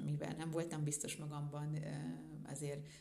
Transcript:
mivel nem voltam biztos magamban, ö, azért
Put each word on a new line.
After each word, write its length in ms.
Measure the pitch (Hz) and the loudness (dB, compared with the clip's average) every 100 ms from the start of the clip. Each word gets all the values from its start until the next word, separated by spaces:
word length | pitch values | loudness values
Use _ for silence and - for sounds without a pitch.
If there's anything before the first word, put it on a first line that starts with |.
mivel 300 | 143 147 151 | 2 2 2
nem 160 | 160 160 | 0 2
voltam 340 | 160 165 156 | 2 2 2
biztos 320 | 147 151 151 156 | 2 2 0 -2
magamban, 580 | 151 147 143 147 147 | -2 0 0 0 2
ö, 160 | 151 151 147 160 160 156 151 - | 2 0 -2 -2 -2 -4 -8 -6
azért 360 | 143 147 143 151 - | -2 0 -2 -4 -12